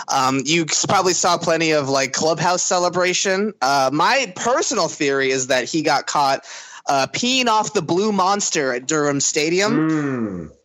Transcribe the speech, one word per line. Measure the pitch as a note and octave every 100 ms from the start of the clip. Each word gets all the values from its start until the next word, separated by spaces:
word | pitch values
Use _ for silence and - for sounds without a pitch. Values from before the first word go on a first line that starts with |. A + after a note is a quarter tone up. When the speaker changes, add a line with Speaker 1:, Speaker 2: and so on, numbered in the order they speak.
| -
Speaker 1:
Um, | C#3 C3 C3+
you | C3 E3+ D3+
s-, | - -
probably | F#3+ F#3
saw | E3+ G3 E3+
plenty | E3+ E3 E3
of, | D3+ C3+
like, | C3+ C3+
clubhouse | - D#3+ D#3+ F3 F3+
celebration. | - F#3 F3 E3+ F3+ F3+ G3+ F#3+ G#3+ -
Uh, | B2+ C#3 C3
my | D3 F#3 C4 A#3 -
personal | A#3 C#4 F4 A#3 E3
theory | - C#3+ C#3 C3+
is | C3 B2+
that | C3
he | A#2+ D#3+
got | D3+ C#3 -
caught, | D#3 C#3 C#3 - - - - -
uh, | C#3 C3+
peeing | - A#3+ C4 A#3+
off | G#3+ G#3
the | G#3
blue | D3+ E3+ G#3+
monster | G3 F3+ G3+ - E3 C3+
at | B2 C3
Durham | D#3 D3 C#3+
Stadium. | - - D3+ F3+ G#3 A3+ D#3+
Speaker 2:
Mm. | D#3 C#3+ C3 A2 F2+ D#2+ -